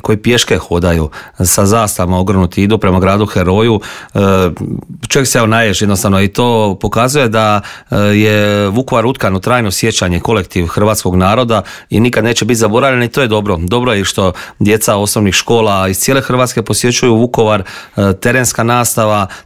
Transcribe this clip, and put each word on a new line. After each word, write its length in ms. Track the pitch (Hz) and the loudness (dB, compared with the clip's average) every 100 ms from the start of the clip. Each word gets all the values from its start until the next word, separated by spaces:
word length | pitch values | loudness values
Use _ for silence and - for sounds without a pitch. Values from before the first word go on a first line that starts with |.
koji 200 | - 107 | -2 -2
pješke 360 | 110 120 - 92 | 2 0 2 -2
hodaju, 520 | - 87 87 85 76 - - - | 0 -2 0 0 -2 -8 -20 -4
sa 220 | 90 - 98 | -2 2 2
zastavama 520 | 113 107 - 90 92 | 2 0 -2 -2 0
ogrnuti, 440 | 92 95 90 - | 0 0 0 0
idu 160 | 101 107 | 0 2
prema 220 | 98 92 | 2 2
gradu 260 | 95 101 104 | 2 2 0
heroju. 540 | 101 87 95 117 107 - - - | 0 0 2 2 0 -4 -16 -8
E, 40 | 104 98 95 90 78 - - - - - | 0 2 2 0 -2 -8 -8 -10 -14 -4
čovjek 200 | 143 127 | -2 0
se, 100 | 127 | 0
evo, 80 | 110 | 2
naježi 380 | 113 113 95 | 2 0 0
jednostavno 380 | 104 98 104 98 | 0 0 2 2
i 60 | 98 | 0
to 500 | - 123 113 107 92 | 0 0 2 0 -2
pokazuje 480 | 107 110 127 143 120 | -2 0 0 2 0
da, 320 | 110 107 104 - - - | 2 2 0 -2 -16 -6
e, 60 | 104 | -2
je 720 | 104 104 107 107 104 101 101 | 2 2 2 2 2 0 0
Vukovar 380 | 107 131 123 113 | -2 0 0 0
utkan 300 | 135 110 95 | -2 -2 -2
u 40 | |
trajno 300 | - 123 110 | 0 0 -2
sjećanje, 500 | 92 117 104 92 87 | -2 -2 -2 -2 -2
kolektiv 460 | - 110 90 - 82 | 0 -2 -2 -4 -2
hrvatskog 500 | - 104 104 95 90 | 0 0 0 0 2
naroda 460 | 92 113 120 107 - - - | 2 2 2 0 -2 -14 -4
i 100 | 104 | 0
nikad 240 | 120 113 | 2 2
neće 200 | 110 117 | 0 0
biti 140 | 107 117 | 0 0
zaboravljen 440 | 110 107 139 127 | 2 2 2 0
i 60 | 120 | -2
to 140 | - | -2
je 60 | 127 | 0
dobro. 280 | 107 101 87 | 0 -2 -4
Dobro 320 | 87 120 123 | -2 -2 0
je 120 | 104 | -2
što 280 | 92 - 95 - - - | -2 0 -2 -2 -12 -4
djeca 380 | 98 107 - 104 | 0 2 2 0
osnovnih 380 | 101 117 101 | 0 0 0
škola 540 | 87 - 117 110 98 95 | 0 0 0 2 0 -2
iz 100 | 92 | -2
cijele 220 | - 135 | 0 0
Hrvatske 420 | 131 127 123 - | 0 0 0 -2
posjećuju 520 | 107 110 123 120 127 | -4 -2 0 0 2
Vukovar, 480 | 113 120 - 110 104 95 - - - | 2 2 2 2 0 -4 -12 -12 -2
e, 160 | 98 | 0
terenska 500 | 95 117 127 120 - | 0 0 0 0 -2
nastava, 640 | 117 120 117 - 110 104 95 - | 0 0 0 0 0 0 -2 -8